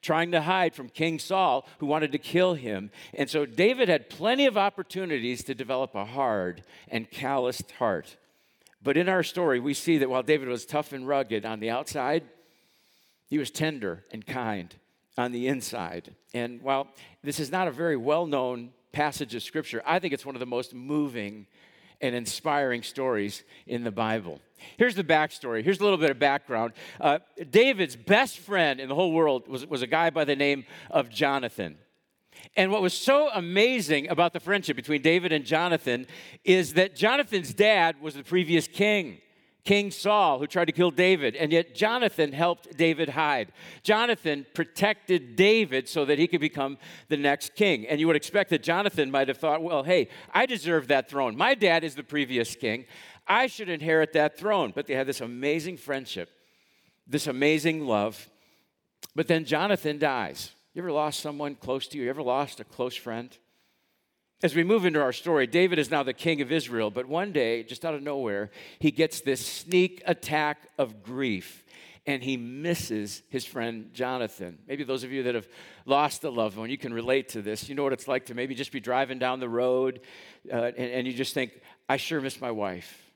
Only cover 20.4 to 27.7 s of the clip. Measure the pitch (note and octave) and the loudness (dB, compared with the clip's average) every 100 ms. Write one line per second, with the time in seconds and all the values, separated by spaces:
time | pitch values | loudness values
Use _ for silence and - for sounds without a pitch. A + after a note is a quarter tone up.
20.4 | B2 B2 B2+ B2 C3 D3+ D3 A#2+ G2+ G#2+ | -6 -6 -6 -12 -4 -2 -2 -4 -8 -10
21.4 | G#2 _ _ _ _ _ C3+ B2 A2+ - | -20 _ _ _ _ _ -4 -4 -6 -6
22.4 | D#3+ D3 C3+ A#2+ A2 - C3 A2+ G2+ - | 0 0 0 -2 -6 -4 -2 0 -2 -6
23.4 | - - - A#2+ A#2 G2+ A2 A2 F2 C#2+ | -16 -20 -8 -6 -4 -2 -2 -2 -4 -14
24.4 | _ _ - - B3 G3 E3 D#3 D3+ - | _ _ -20 2 2 2 2 4 2 -4
25.4 | C3 A2+ B2+ F#3+ G#3 F#3 D3+ B2+ C#3+ C#3+ | -4 -2 0 2 2 4 2 4 2 2
26.4 | - A#2 A#2 A2+ - - D3+ D3+ _ - | -2 -2 -2 -6 -20 0 2 2 _ -14
27.4 | D#3+ F3+ C4 | 2 6 6